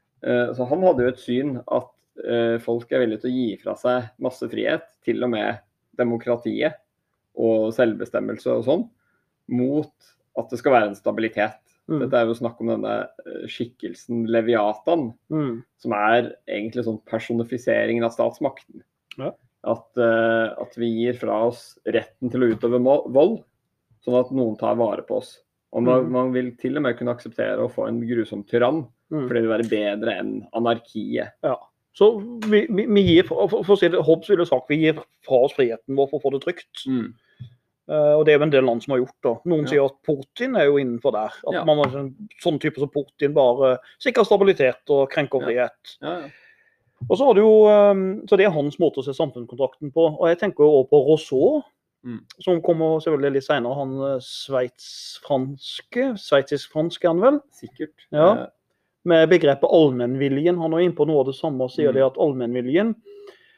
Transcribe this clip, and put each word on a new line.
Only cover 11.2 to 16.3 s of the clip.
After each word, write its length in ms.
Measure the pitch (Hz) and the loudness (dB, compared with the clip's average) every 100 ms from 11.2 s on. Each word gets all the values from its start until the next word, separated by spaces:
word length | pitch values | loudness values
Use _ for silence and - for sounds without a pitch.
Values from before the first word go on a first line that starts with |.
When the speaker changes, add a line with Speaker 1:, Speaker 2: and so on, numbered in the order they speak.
| 113 104 107 - _ _ - | -4 -2 -4 -4 _ _ -8
Speaker 2:
Mm. 120 | 160 | -6
Speaker 1:
Dette 160 | 135 131 | -2 0
er 60 | 113 | 0
jo 60 | 117 | -2
snakk 240 | 120 117 | -6 -6
om 80 | 113 | -4
denne, 400 | 110 107 110 - - - | -4 -4 -6 -8 -14 -16
eh, 200 | - - | -14 -14
skikkelsen 800 | - 120 - 92 87 - 117 113 | -10 -10 -10 -14 -14 -10 -6 -2
Leviathan, 840 | 117 113 113 104 107 - 170 123 117 - | 0 2 0 0 -2 -2 -2 -2 -10 -8
Speaker 2:
Mm. 320 | 156 143 117 - _ | -6 -4 -6 -14 _
Speaker 1:
som 160 | 123 | -6
er 400 | 104 104 117 - | 0 2 2 0